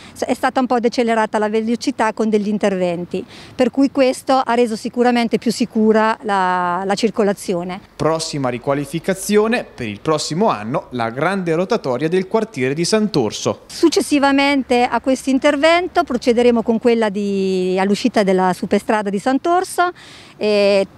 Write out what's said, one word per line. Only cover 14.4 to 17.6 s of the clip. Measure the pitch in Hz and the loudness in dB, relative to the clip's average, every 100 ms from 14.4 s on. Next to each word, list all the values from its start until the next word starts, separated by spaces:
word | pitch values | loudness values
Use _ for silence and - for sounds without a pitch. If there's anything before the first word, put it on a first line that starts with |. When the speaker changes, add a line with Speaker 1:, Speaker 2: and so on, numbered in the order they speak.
| 277 285 247 247 | 2 0 0 0
Speaker 1:
a | 247 233 | 2 0
questo | 269 262 - | -2 -2 0
intervento | 269 302 294 320 339 359 - | 0 2 2 4 2 2 -2
procederemo | 320 247 - 233 247 233 | 0 0 2 4 4 4
con | 220 226 | 2 0
quella | 247 233 220 | 2 2 0
di, | 196 202 196 190 185 | -2 -2 -2 0 0